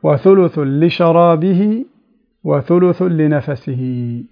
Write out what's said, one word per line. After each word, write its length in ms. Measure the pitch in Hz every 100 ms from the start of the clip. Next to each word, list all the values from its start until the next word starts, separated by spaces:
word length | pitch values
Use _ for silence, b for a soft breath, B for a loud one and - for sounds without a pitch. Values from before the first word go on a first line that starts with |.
وثلث 560 | 156 147 190 196 175 160
لشرابه، 1300 | 143 139 170 - 170 165 170 165 175 180 208 220 262 _ _ _ _ _
وثلث 580 | - 147 131 170 180 175
لنفسه. 1200 | 185 165 151 151 135 135 - 127 127 123 120 120 -